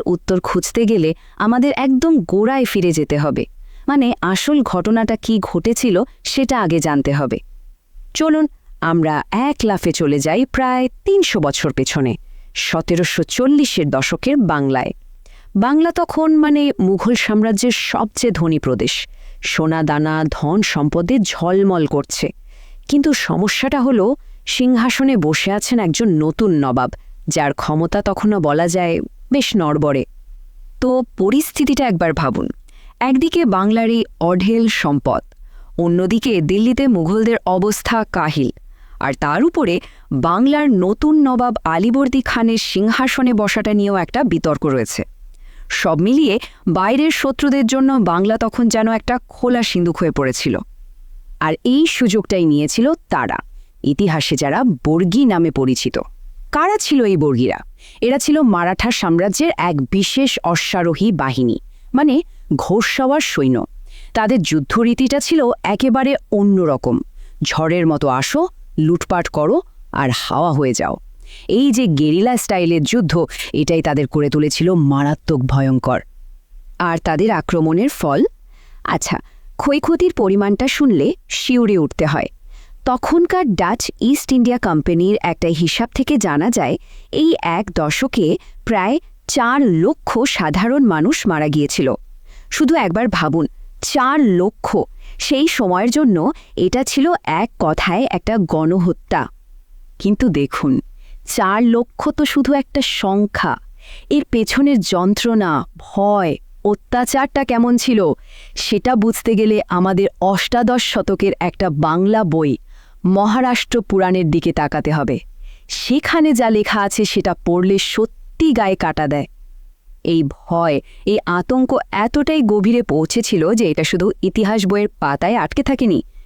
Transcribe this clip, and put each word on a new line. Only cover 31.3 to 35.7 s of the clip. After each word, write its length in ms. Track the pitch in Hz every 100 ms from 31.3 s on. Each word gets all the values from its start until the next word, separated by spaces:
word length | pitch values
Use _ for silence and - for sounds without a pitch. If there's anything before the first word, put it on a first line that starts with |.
| 277 302 - 285 277 254
একবার 240 | 170 170
ভাবুন, 340 | 151 135 - - - - - - -
একদিকে 400 | 254 262 320 349 285
বাংলার 440 | 185 202 226 226
এই 140 | 233 - -
অঢেল 420 | 170 180 190 233 226
সম্পদ, 480 | - 156 143 135 101 - - - - -